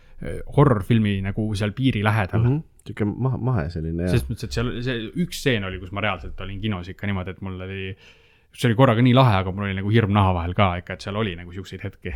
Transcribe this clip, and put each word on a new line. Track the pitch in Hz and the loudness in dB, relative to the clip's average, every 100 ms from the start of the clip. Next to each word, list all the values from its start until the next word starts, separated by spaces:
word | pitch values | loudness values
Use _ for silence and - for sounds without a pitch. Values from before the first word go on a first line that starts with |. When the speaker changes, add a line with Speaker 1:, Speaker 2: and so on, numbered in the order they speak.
| - - | -20 -12
Speaker 1:
äh, | - 92 - - | -10 -8 0 4
horror-filmi | 143 107 - 117 104 98 | 6 4 4 2 4 0
nagu | 98 107 107 | -2 -4 -4
seal | 101 107 | -2 -2
piiri | 101 131 113 | 0 0 2
lähedal. | 104 110 95 110 | 2 2 0 2
Speaker 2:
Mhm. | 120 147 - _ - | 2 2 -4 _ -14
Siuke | - 104 | -4 -2
mahe, | - 127 120 | 0 -2 -2
mahe | 123 120 76 | -2 -2 -2
selline, | 85 80 82 | -4 -4 -2
jah. | 90 | 2
Speaker 1:
Selles | 117 - | 0 0
mõttes, | 113 | -6
et | - | -6
seal | - 123 107 | -4 -4 -4
see | 123 117 110 143 | -6 -6 -6 -4
üks | 175 - | -4 -2
stseen | 143 113 | 0 0
oli, | 95 92 | -2 -8
kus | 90 | -8
ma | 101 | -4
reaalselt | 104 90 80 - | -2 -4 -8 -10
olin | 95 98 | -10 -6
kinos | 107 95 87 | -4 -4 -6
ikka | 87 101 | -8 -4
niimoodi, | 98 92 | -4 -6
et | 87 | -8
mul | 98 92 | -10 -8
oli, | 92 95 95 95 - _ _ _ _ | -10 -8 -10 -12 -18 _ _ _ _
see | - 123 | -2 2
oli | |
korraga | 110 135 110 | 6 6 6
nii | 127 | 6
lahe, | 123 127 95 | 8 6 4
aga | 95 | 0
mul | 92 | -4
oli | 101 | -4
nagu | 95 101 | -2 2
hirm | 117 101 | 4 4
naha | 104 95 | 6 4
vahel | 90 87 | 2 0
ka | 90 98 87 | 2 2 0
ikka, | - | -6
et | 92 | -10
seal | - 101 | -6 -4
oli | 110 85 | -4 -6
nagu | 87 | -12
siukseid | 95 90 92 | -14 -12 -12
hetki. | 101 - 98 | -12 -10 -10